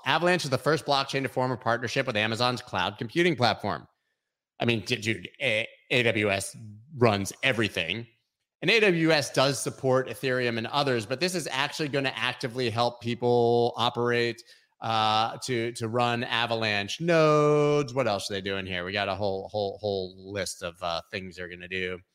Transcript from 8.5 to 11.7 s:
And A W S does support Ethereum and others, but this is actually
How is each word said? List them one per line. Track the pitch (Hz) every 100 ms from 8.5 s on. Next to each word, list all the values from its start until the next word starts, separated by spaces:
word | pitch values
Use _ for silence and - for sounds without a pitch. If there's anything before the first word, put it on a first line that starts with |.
| -
And | 160
A | 226
W | 208 170 160
S | 156 143
does | - 135 127
support | 143 - 135 131 127
Ethereum | 117 135 127 120 113
and | 113
others, | 143 139 120 101
but | 131
this | 185
is | 180 135
actually | 131 143